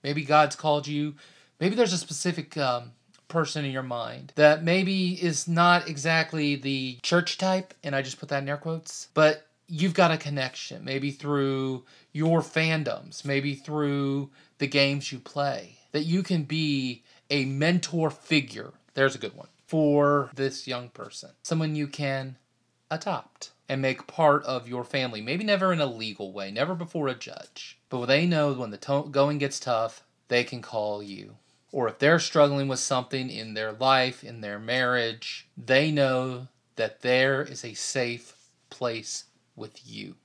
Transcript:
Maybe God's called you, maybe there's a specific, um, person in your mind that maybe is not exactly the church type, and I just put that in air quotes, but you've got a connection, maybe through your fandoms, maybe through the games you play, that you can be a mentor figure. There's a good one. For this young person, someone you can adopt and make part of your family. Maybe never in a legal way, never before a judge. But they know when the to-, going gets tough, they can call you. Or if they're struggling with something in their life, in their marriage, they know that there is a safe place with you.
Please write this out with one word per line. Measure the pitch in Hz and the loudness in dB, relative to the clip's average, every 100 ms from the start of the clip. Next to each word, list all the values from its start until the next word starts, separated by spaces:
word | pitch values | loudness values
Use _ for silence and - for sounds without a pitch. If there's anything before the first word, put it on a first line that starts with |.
Maybe | 139 147 | -2 -4
God's | 139 151 147 | 4 6 6
called | - 156 147 139 | 2 2 2 0
you, | 147 151 143 - - _ _ | -4 -4 -6 -20 -20 _ _
maybe | 180 | -2
there's | 220 226 | 2 2
a | 175 | 0
specific, | - 147 180 170 143 156 | -6 -4 -4 -4 -8 -2
um, | 135 120 120 _ _ _ _ | 0 -2 -6 _ _ _ _
person | 165 147 156 | -2 -2 -4
in | 139 | -4
your | 131 | -4
mind | 127 120 113 127 135 | -4 -6 -6 -10 -8
that | - 151 156 | 8 8 8
maybe | 165 185 185 190 180 185 | 4 2 2 0 0 0
is | 175 151 - | 0 0 0
not | 170 175 175 165 | 6 6 6 2
exactly | 143 156 160 160 160 147 | -4 2 2 2 0 0
the | 143 135 135 131 123 | 0 -2 -4 -4 -6
church | - 175 170 - | 2 2 2 -2
type, | 185 185 185 - | 0 0 -2 -12
and | 147 | -4
I | 139 | -4
just | 135 - | -4 -10
put | 139 | -6
that | 139 | -4
in | 139 | -4
air | 143 | -6
quotes, | 165 165 - - - | -6 -8 -10 -16 -4
but | 156 156 151 _ _ _ | 6 6 4 _ _ _
you've | 160 185 | -2 0
got | 165 170 | 4 4
a | 160 | 4
connection, | 147 143 131 - - - | -4 -4 -4 -8 -14 -12
maybe | 127 135 139 | -6 -4 -4
through | 139 147 143 139 135 131 127 - - _ | -6 -2 0 0 0 -2 -6 -10 -20 _
your | 151 160 165 | -2 2 2
fandoms, | 160 160 160 160 147 - - - | 2 0 2 0 -2 -8 -10 -10
maybe | 143 139 143 | -2 0 0
through | 139 - 151 147 143 139 139 139 _ _ _ | -6 -6 -2 0 0 0 -2 -6 _ _ _
the | |
games | 139 143 139 143 - | 0 2 2 0 -6
you | 127 | -12
play, | - 143 143 123 90 - _ | -8 -4 -2 -4 -10 -20 _
that | 151 | -4
you | 156 180 | 0 0
can | 180 175 | 0 -2
be | 139 160 151 139 127 120 _ _ _ | 0 -2 0 0 -2 -6 _ _ _
a | 143 | -2
mentor | 135 135 156 180 - 175 160 | 0 0 2 2 0 -2 -2
figure. | - - 156 123 110 - _ _ | -4 0 0 0 -12 -14 _ _
There's | - 135 | 0 0
a | 131 | 0
good | 104 | -10
one. | - - _ _ | -12 -20 _ _
For | 160 147 147 143 143 127 | 0 4 4 4 2 0
this | 127 135 135 | -4 -4 -4
young | - 123 120 | -8 -8 -8
person, | - 110 - - _ | -16 -16 -16 -20 _
someone | - 160 156 | -4 0 0
you | 151 | -2
can | 143 147 139 135 135 127 _ _ _ _ _ | -4 -4 -4 -4 -6 -14 _ _ _ _ _
adopt | 160 208 151 - _ - _ - | -6 -4 -6 -8 _ -20 _ -6
and | 135 | -2
make | 135 131 - | -2 -2 -8
part | - 156 143 | 4 6 6
of | 127 131 117 | 0 -6 -6
your | 123 | -8
family. | 123 139 127 110 | -4 -4 -4 -6
Maybe | 110 175 | -4 -2
never | 214 196 190 | 0 2 2
in | 165 | 2
a | |
legal | 139 113 110 101 98 | 0 -2 -8 -8 -8
way, | 101 98 | -8 -6
never | 107 156 | -2 -2
before | 180 170 165 139 | -2 -6 -4 -2
a | |
judge. | 123 - - - - - - _ | -4 -10 -14 -16 -16 -18 -20 _
But | 127 123 | -4 4
they | 139 | 4
know | 175 160 147 | 6 4 2
when | 127 117 | 0 -6
the | 104 | -8
to-, | - 139 151 | -2 -2 0
going | 143 143 147 | 2 2 2
gets | 139 - | -2 -4
tough, | - 117 113 - _ _ _ | -2 0 0 -6 _ _ _
they | 123 | 0
can | 120 123 | 0 -8
call | - 110 104 104 | -6 -4 -4 -4
you. | 104 98 101 110 _ _ _ | -8 -14 -14 -20 _ _ _
Or | 139 117 | -2 -2
if | - | 2
they're | 143 165 | 4 4
struggling | - 151 143 139 139 | 4 4 6 4 -2
with | 127 | -2
something | - 131 123 131 127 | 0 -2 -2 -6 -6
in | 104 113 | -8 -8
their | 107 110 | -6 -6
life, | 110 131 135 127 123 | 0 4 4 2 -2
in | 110 117 | -14 -10
their | 104 104 | -8 -8
marriage, | 113 127 123 123 117 117 - - - | -2 0 2 0 -2 -4 -10 -12 -16
they | - 120 131 156 | -14 2 4 4
know | 147 135 127 131 123 131 _ _ - | 2 2 2 -2 -6 -12 _ _ -4
that | 110 - | -4 -2
there | 123 127 131 135 | 0 4 4 2
is | 147 135 | -4 -10
a | 120 | -12
safe | 107 - 135 120 120 - - _ _ _ | -8 -6 -2 -4 -6 -12 -20 _ _ _
place | - 123 113 104 - - _ _ | -6 -4 -4 -8 -12 -12 _ _
with | - 107 - 120 | -16 -16 -16 -18
you. | 107 101 92 | -14 -14 -16